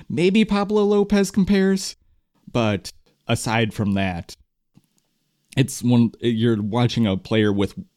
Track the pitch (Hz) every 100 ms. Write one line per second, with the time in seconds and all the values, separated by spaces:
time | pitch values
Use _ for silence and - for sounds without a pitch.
0 | - 123 180 208 214 202 202 214 202 208
1 | 202 202 196 - 185 196 190 190 - -
2 | _ _ _ _ - 123 110 98 - -
3 | _ _ - 117 123 113 110 - 101 98
4 | 95 85 - - _ _ _ _ _ _
5 | _ _ _ _ _ - 135 - 120 120
6 | 117 - 120 110 117 110 104 117 120 117
7 | 110 95 - 110 104 101 98 - -